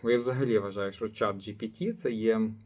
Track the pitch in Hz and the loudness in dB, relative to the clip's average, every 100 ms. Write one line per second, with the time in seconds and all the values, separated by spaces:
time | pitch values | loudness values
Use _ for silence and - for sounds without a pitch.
0 | 117 120 120 127 135 110 101 98 98 98 | 4 2 2 0 2 2 2 -4 -4 -4
1 | 110 - 107 98 98 101 113 - 185 226 | -8 0 -2 0 -8 -10 -10 -4 -6 -2
2 | 135 113 110 110 110 107 | -4 0 2 4 2 -2